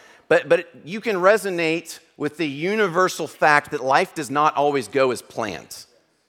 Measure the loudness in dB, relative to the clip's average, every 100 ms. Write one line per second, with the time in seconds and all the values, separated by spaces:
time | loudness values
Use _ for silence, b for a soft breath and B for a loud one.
0 | B B 0 0 2 0 0 -16 -14 -8
1 | -4 2 4 4 0 -2 -2 -2 -6 -18
2 | _ -8 -8 -4 -6 -4 -4 -2 0 0
3 | 0 -2 -10 0 4 4 2 -4 0 2
4 | 0 -6 -4 0 2 2 0 0 -2 0
5 | 0 0 -8 -8 -8 -8 -14 -20 -20 _
6 | _ _